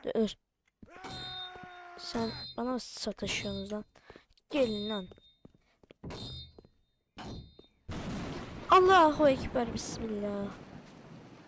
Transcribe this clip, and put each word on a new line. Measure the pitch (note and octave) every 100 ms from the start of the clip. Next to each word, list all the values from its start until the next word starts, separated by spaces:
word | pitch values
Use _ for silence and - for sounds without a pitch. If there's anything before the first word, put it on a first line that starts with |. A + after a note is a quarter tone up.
Dur. | - - G#3+ - _ _ _ _ - F4+ F#4 F#5+ F#4 F#5 F5+ F#4 F4+ F4+ F4 F4 -
Sen | A#3 A3+ - - -
bana | A#3+
mı | B3+
sataşıyorsunuz | - - - - F#3+ - G#3 G3 G3
lan? | G#3 - _ - - _ _ -
Gelin | D4 A#3+ G#3 G#3
lan. | G#3+ F#3 - _ _ - _ _ _ - - - - - - - - - _ _ _ _ - - - - - - _ - - - - - - - - -
Allahu | F#4 F#4 F#4+ D#4 D4 D4+
Ekber, | C4+ - C4 A#3
Bismillah. | A3 - - A3+ G#3 G3+ G3+ G3+ - - - - - - - - -